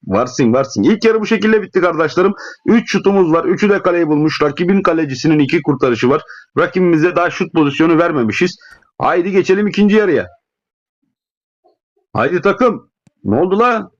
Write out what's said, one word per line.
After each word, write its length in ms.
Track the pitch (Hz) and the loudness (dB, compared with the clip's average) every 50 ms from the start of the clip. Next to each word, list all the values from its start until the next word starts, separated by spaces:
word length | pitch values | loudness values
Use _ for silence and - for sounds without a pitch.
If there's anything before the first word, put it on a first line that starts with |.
| - - | -10 -4
Varsın, 460 | 98 101 123 131 - - 143 117 113 | -4 -2 -4 -4 -2 -2 0 2 2
varsın. 300 | 131 135 135 - - 101 | 0 0 -2 -4 -2 0
İlk 220 | 143 214 214 - | 0 0 2 2
yarı 160 | 226 220 220 | 0 0 0
bu 40 | 214 | 0
şekilde 360 | 185 226 214 196 214 220 220 | -2 -2 -2 0 0 0 0
bitti 200 | 196 - _ 190 | -2 -2 _ -2
kardeşlerim. 520 | 175 180 165 151 165 151 - - 185 202 202 - - - - _ _ | 0 0 0 0 -2 -2 0 0 0 0 0 -4 -10 -18 -20 _ _
Üç 260 | - 208 233 - - | 0 0 0 0 0
şutumuz 400 | - 196 - 190 202 196 185 165 | -6 -2 0 0 2 2 2 2
var. 140 | 156 165 - | 2 0 0
Üçü 240 | - 180 - 202 208 | 0 -2 0 0 0
de 120 | 202 190 | 0 0
kaleyi 260 | 185 180 175 175 170 151 | 0 0 0 0 0 0
bulmuş. 340 | 151 147 151 156 147 - | 0 0 0 0 0 0
Rakibin 400 | 151 147 139 - 180 175 196 196 | -2 -2 -2 -2 -2 0 0 2
kalecisinin 580 | 190 190 165 160 160 143 131 127 - 151 160 151 | 2 0 0 0 -2 -4 -6 -4 0 0 2 2
iki 220 | 147 131 139 175 | 2 2 0 -2
kurtarışı 480 | 147 - 143 131 - 131 120 110 - 123 | 0 0 -2 0 0 0 0 0 2 0
var. 120 | 139 156 - - - - - _ _ 139 | 0 0 -2 -8 -20 -20 -20 _ _ -2
Rakibimize 580 | 165 170 - 190 185 175 170 156 151 180 175 | -2 -2 0 0 2 2 2 2 2 0 0
daha 140 | 170 170 170 | 0 -2 -2
şut 240 | 151 - 185 160 - | -2 -4 -6 -4 0
pozisyonu 440 | 165 151 143 139 - 160 165 165 156 | 0 0 0 2 0 2 2 4 2
vermemişiz. 600 | 170 175 170 147 117 110 110 - 175 180 180 - _ - - _ _ _ _ _ | 2 0 0 -2 -2 -2 0 -2 -2 -2 -4 -8 _ -20 -20 _ _ _ _ _
Haydi 340 | - 135 156 175 - 196 | -2 -2 0 0 -2 0
geçelim 360 | 190 196 170 - 190 196 214 208 | 0 0 2 2 2 0 0 -2
ikinci 280 | 156 - 208 208 196 | 0 2 2 4 4
yarıya. 320 | 220 208 196 156 120 90 - - _ _ _ _ _ _ _ _ _ _ _ _ _ _ _ _ _ _ _ _ _ _ _ _ _ _ _ _ _ _ _ _ _ _ _ _ | 2 2 2 0 0 -2 -4 -12 _ _ _ _ _ _ _ _ _ _ _ _ _ _ _ _ _ _ _ _ _ _ _ _ _ _ _ _ _ _ _ _ _ _ _ _
Haydi 280 | - 113 147 175 175 | -4 -2 -2 -2 0
takım. 500 | - 196 190 - 247 247 208 117 - _ _ _ _ _ _ _ _ | 0 -2 0 2 0 0 0 -2 -10 _ _ _ _ _ _ _ _
Ne 120 | 101 101 | -2 0
oldu 240 | 123 170 185 185 202 | 0 0 0 0 0
la? 320 | 226 247 240 220 196 185 _ _ | 0 0 0 -2 -6 -10 _ _